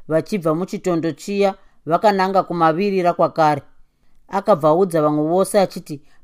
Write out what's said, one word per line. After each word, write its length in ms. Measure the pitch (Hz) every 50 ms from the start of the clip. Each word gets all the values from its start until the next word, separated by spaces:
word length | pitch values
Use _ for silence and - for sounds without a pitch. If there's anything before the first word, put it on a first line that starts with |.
| - -
vachibva 460 | 156 160 - - 214 202 156 165 156
muchitondo 580 | 165 190 - - 190 - 185 175 165 156 165 143
chiya 420 | - - - 202 196 196 190 190 - _ _ _ _ _
vakananga 560 | 143 160 175 - 214 202 190 185 190 190 185 170
kumavirira 680 | - 170 170 165 160 156 170 208 202 190 185 175 175 170
kwakare. 500 | - 170 147 - - 160 151 151 139 - - - - - _ _ _ _ _ - - - -
Akabva 400 | - 196 196 220 202 151 147 156
audza 340 | 156 175 196 180 165 160 151
vamwe 220 | 151 151 151 151 156
vose 320 | 175 185 190 185 - 208
achiti, 420 | 185 175 - 185 - - 151 143 - - - -